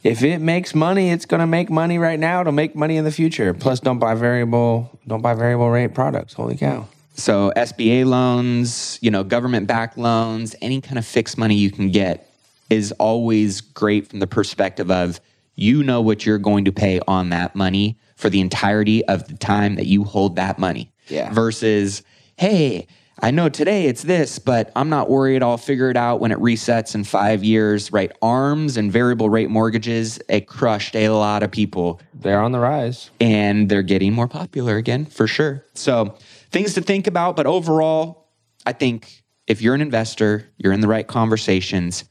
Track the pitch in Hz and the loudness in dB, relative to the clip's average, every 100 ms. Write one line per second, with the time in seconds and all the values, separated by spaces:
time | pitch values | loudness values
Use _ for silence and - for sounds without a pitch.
0 | 110 113 135 170 160 170 175 156 160 196 | 0 2 0 0 0 -2 0 0 2 2
1 | 185 170 - 170 165 165 175 156 165 170 | 2 0 0 0 2 0 0 0 0 0
2 | 165 160 160 180 180 147 151 151 151 160 | 0 0 0 0 0 0 -2 -2 -2 0
3 | 156 151 160 160 101 90 135 127 - 123 | -2 0 -2 2 -2 0 -2 0 0 0
4 | 117 113 120 123 120 120 120 113 120 - | 0 2 0 0 0 2 2 2 -2 -14
5 | - 110 120 117 120 120 120 120 120 120 | -8 -4 -2 0 0 2 2 2 0 0
6 | 135 127 - - 117 127 139 127 110 _ | -2 -2 -8 -8 -6 -2 -2 -4 -8 _
7 | _ - - 104 101 95 117 - 113 123 | _ -8 0 2 2 0 -2 0 2 4
8 | 127 127 127 123 123 120 120 117 - - | 2 2 2 2 0 0 -2 -4 -10 -2
9 | 117 101 98 120 127 120 98 117 113 - | 0 0 0 -2 0 -2 0 -2 -2 -4
10 | 117 113 113 113 113 - 113 135 - 131 | 0 0 0 -4 -8 -8 -6 -6 -4 -8
11 | 113 - 113 - 113 104 101 98 98 95 | -2 -2 -2 -2 2 4 2 0 0 2
12 | 95 82 - _ _ _ _ 110 101 - | 0 -4 -8 _ _ _ _ 0 0 -2
13 | 107 117 117 110 104 98 - - 107 104 | 0 0 2 2 2 -2 -12 -4 0 0
14 | 101 101 95 - 98 - 98 - 90 92 | -2 -6 -4 -2 -4 -2 -4 -2 -2 0
15 | 90 85 _ _ _ - 104 139 139 120 | 0 -4 _ _ _ -2 2 2 2 2
16 | 110 104 - 107 101 101 98 95 98 92 | 2 0 0 0 2 2 2 0 0 0
17 | - 95 90 87 90 98 95 95 104 113 | 0 -2 -2 -4 -4 -2 -2 0 -2 -4
18 | _ _ 110 98 92 - 101 107 107 110 | _ _ -2 0 0 0 0 0 2 2
19 | - 95 - 76 - 101 104 101 - 98 | 0 -4 -4 -12 -2 0 0 -2 0 0
20 | 101 104 98 87 95 - 92 71 - _ | 2 0 0 0 -4 -2 -4 -4 -10 _
21 | - 76 62 107 113 110 110 104 101 101 | -10 -6 -2 0 0 0 0 2 0 -4
22 | _ _ _ - 185 202 147 92 - _ | _ _ _ -2 0 2 2 -2 -10 _
23 | _ - 113 143 165 - 156 208 160 117 | _ -4 0 2 0 0 0 2 0 -2
24 | 147 180 139 - - 120 110 - 147 151 | -2 0 0 -4 -2 0 0 -2 -2 0
25 | 113 135 135 131 123 120 - 135 131 120 | 2 2 2 2 0 -2 -2 0 0 0
26 | 120 120 113 107 117 117 - 117 110 107 | 0 0 0 0 2 0 0 -2 -2 -6
27 | 98 101 101 110 104 110 107 104 101 104 | -2 0 2 2 2 2 4 0 0 -2
28 | 95 - 113 123 139 151 151 123 104 98 | -2 -2 -2 0 0 0 -2 -2 0 2
29 | 123 120 110 110 95 110 110 113 113 113 | 2 2 2 2 2 2 0 0 -2 -4
30 | 113 113 - 104 - - 127 107 - 113 | -4 -8 -2 -2 -2 -2 0 0 -4 0
31 | 107 107 104 104 101 107 104 92 87 82 | 2 2 2 0 -2 -2 -4 -2 -4 -4
32 | - - - 101 113 120 120 147 120 123 | -14 -8 0 0 2 0 0 0 -4 -6
33 | - _ 117 107 104 104 104 101 92 98 | -14 _ 2 4 2 2 2 2 2 2
34 | 95 113 120 151 175 - 123 107 113 127 | 2 0 -2 -4 -8 -6 -2 -2 0 -4
35 | 151 - 110 - 156 139 _ - - 123 | -4 -2 -2 2 -2 -2 _ -6 0 0
36 | 104 - - - _ 180 202 190 175 196 | 0 -4 -20 -20 _ -2 0 -2 0 0
37 | 196 175 175 160 135 180 165 160 156 160 | 0 0 -2 0 0 0 2 2 2 0
38 | 165 170 _ _ _ _ - 123 135 117 | -2 -8 _ _ _ _ -6 -2 -2 -2
39 | - - _ _ - 107 110 135 151 117 | -10 -20 _ _ -4 0 2 2 0 0
40 | 113 - 107 107 - _ 95 98 107 110 | -2 0 0 0 -4 _ 0 2 2 0
41 | - 120 113 110 - 95 92 98 87 87 | -2 0 2 0 2 0 0 -2 -2 -6
42 | - | -12